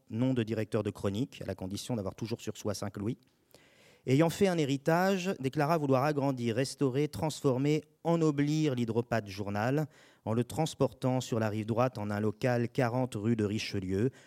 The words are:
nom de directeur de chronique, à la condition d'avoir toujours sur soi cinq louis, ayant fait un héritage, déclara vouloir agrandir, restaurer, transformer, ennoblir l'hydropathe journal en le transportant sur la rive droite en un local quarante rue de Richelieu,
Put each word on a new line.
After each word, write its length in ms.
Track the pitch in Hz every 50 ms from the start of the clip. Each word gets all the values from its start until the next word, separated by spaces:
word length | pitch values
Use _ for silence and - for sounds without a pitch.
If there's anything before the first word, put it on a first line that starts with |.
| _ -
nom 240 | 110 110 127 131 131
de 80 | 120 113
directeur 400 | 101 113 110 110 - - 113 101
de 80 | 101
chronique, 500 | 95 - - 101 98 104 131 - - - -
à 40 |
la 80 | - 95
condition 420 | - 92 92 98 98 - - 123
d'avoir 180 | 113 95 92 85
toujours 260 | - 117 104 117 -
sur 160 | - - -
soi 180 | - - 107 98
cinq 240 | - - 101 - 101
louis, 200 | 98 110 131 - _ _ _ _ _ _ - - - _ _ _ - - - _ _
ayant 240 | - 127 139 160 170
fait 180 | 156 - 202 190
un 100 | 180 165
héritage, 760 | 151 131 139 135 139 165 160 170 185 190 196 185 175 190 190 -
déclara 380 | 131 135 127 156 147 143 175 165
vouloir 260 | 147 139 135 127 131
agrandir, 520 | 151 151 139 131 139 135 127 120 117 110
restaurer, 520 | 117 139 131 - - 143 135 120 139 151 151
transformer, 760 | - - 170 156 - - - 143 123 123 139 147 151 156 - - _ _ -
ennoblir 680 | 160 170 170 160 156 147 139 143 147 151 156 156 151 131
l'hydropathe 540 | 120 120 113 107 117 113 - 120 113 104 101
journal 580 | 92 98 104 98 101 104 107 123 135 151 160 160 - - - - - _ _
en 80 | 101 110
le 120 | 117 120
transportant 760 | - - - 160 160 - - 143 131 - - - 127 127 131
sur 180 | 123 - 131 113
la 100 | 110 110
rive 180 | 104 110 107
droite 320 | 107 113 110 123 131 - 110
en 120 | 104 104
un 100 | 104 104
local 480 | 107 107 101 - - 127 123 120 120 113
quarante 460 | - - 131 117 113 127 131 120 -
rue 220 | 110 101 113 120
de 80 | 107 104
Richelieu, 680 | 101 104 110 - - - 101 92 92 95 95 110 135 - - -